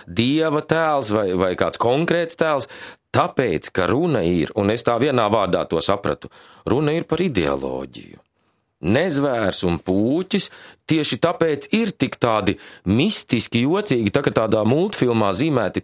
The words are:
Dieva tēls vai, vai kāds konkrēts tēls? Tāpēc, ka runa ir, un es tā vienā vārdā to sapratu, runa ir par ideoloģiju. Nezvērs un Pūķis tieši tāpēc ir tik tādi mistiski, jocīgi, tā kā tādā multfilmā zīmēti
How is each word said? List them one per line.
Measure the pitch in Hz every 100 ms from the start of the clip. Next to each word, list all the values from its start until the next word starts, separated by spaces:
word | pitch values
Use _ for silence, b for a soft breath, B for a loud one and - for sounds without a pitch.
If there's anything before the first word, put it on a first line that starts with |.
| -
Dieva | 87 123 151 160 151
tēls | 147 160 160 147 110
vai, | 107 98
vai | 92 92
kāds | 87 87 -
konkrēts | 113 135 165 170 165 -
tēls? | 160 143 - B B B _
Tāpēc, | 131 165 - 120 78 -
ka | - 87
runa | 120 175 127
ir, | 85 87 73
un | 107 101
es | 117
tā | - 117
vienā | 147 127 104
vārdā | 110 92 87 76
to | 82
sapratu, | - 101 - 73 - B B B -
runa | 123 151
ir | 160 156
par | 160
ideoloģiju. | 185 107 73 69 67 65 67 58 50 50 _ _ _ _ _ _
Nezvērs | 90 123 185 139 143 117 98 -
un | 90 85
Pūķis | - 95 113 156 185 196 - B B B
tieši | - 160 147 127
tāpēc | 165 170 165 143 -
ir | 214 226 -
tik | 120 -
tādi | 123 107 98 B B B
mistiski, | - 110 196 - - 117 - 117
jocīgi, | 131 190 202 127 101
tā | 143
kā | 143
tādā | 110 110 110 107
multfilmā | 143 202 - 123 113 101
zīmēti | 95 156 131 101 -